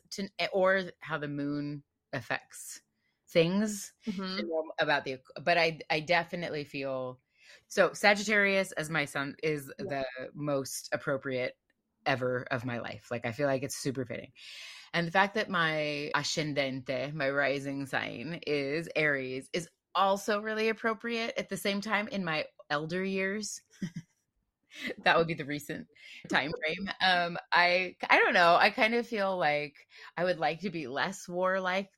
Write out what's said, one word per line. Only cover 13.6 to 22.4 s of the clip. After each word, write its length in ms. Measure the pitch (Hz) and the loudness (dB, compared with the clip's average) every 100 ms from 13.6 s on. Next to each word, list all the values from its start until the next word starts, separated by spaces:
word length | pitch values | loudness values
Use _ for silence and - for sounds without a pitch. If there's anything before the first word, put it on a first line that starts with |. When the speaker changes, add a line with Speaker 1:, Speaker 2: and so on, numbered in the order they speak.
Speaker 1:
it's 120 | 131 - | -2 -6
super 300 | 143 127 123 | -4 -4 -4
fitting. 260 | - - - - - - - - | -8 -12 -16 -18 -16 -16 -18 -6
And 120 | 170 170 | -4 2
the 60 | |
fact 240 | 190 196 214 | 2 2 0
that 140 | 202 | 0
my 600 | 180 160 156 151 147 147 147 | 0 2 0 -2 -4 -2 -2
ascendente, 1000 | 143 - 151 143 135 131 131 127 139 | 0 -2 0 0 0 -2 -4 -4 -4
my 160 | 151 139 | -2 0
rising 560 | 139 135 139 139 139 135 | 2 2 0 -2 -6 -4
sign, 540 | 120 107 107 135 170 - | -4 -4 -6 -8 -6 -2
is 400 | 147 139 156 165 156 | 0 0 -2 -2 2
Aries 540 | 151 139 131 131 - | 2 2 -2 -8 -6
is 160 | 175 165 _ _ | -6 -6 _ _
also 460 | 175 196 202 226 208 | 2 2 2 0 -2
really 300 | 214 220 220 | -2 0 0
appropriate 640 | 214 226 214 233 233 226 - | 0 -2 -4 -4 -4 -4 -4
at 120 | 202 | -6
the 80 | 196 | -4
same 240 | 202 202 | -2 -2
time 260 | 220 202 208 | -2 -2 -2
in 160 | 202 | -4
my 220 | 170 156 | -2 -2